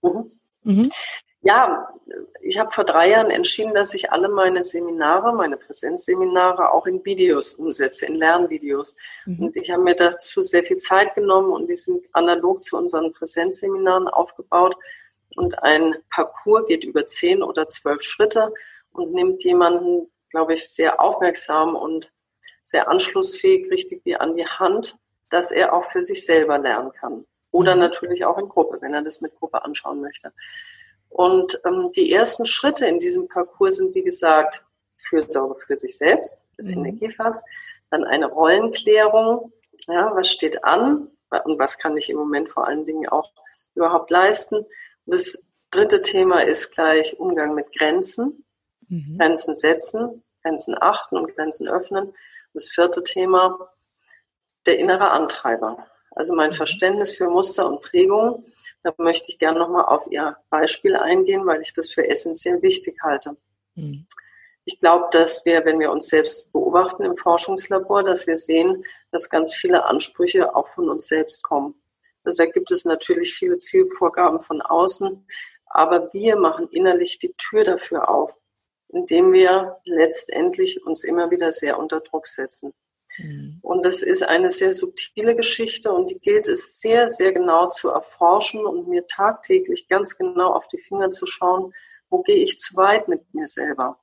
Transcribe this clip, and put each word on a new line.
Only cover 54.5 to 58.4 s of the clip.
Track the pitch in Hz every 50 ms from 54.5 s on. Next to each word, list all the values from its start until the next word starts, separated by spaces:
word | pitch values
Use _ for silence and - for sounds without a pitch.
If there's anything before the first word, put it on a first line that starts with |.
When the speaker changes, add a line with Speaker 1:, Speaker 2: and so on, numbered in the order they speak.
| _ _ _
Speaker 1:
der | - - -
innere | 160 185 185 190 202 185
Antreiber, | - 143 160 143 - - - 131 117 117 117 110 113 - - _ _ _ _ _
also | - - - 170 175
mein | 165 151 156
Speaker 2:
Mhm. | 151
Speaker 1:
Verständnis | 156 160 - - 196 185 185 196 208 208 196 -
für | - 185 175
Muster | 170 185 190 - - - 185
und | - 139 - -
Prägungen. | - - 180 185 190 202 240 285 233 240 -